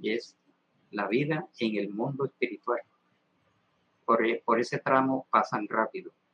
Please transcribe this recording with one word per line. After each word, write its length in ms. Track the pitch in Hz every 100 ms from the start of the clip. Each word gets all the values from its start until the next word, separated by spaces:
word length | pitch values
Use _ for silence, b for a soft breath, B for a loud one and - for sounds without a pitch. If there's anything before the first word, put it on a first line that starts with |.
y 100 | 104
es 260 | 117 - - _ _ _ _ _
la 160 | 104 98
vida 420 | 117 147 156 - -
en 180 | 113 104
el 140 | 101
mundo 360 | 101 139 135 135
espiritual. 540 | - 123 104 - 120 - _ _ _ _ _ _ _ _ _ _ _
Por 220 | - 117 110
e-, 160 | 117
por 160 | - 113
ese 180 | 123 143
tramo 480 | - 131 131 131 -
pasan 380 | 110 - 120 104
rápido 440 | 113 110 95 90 - _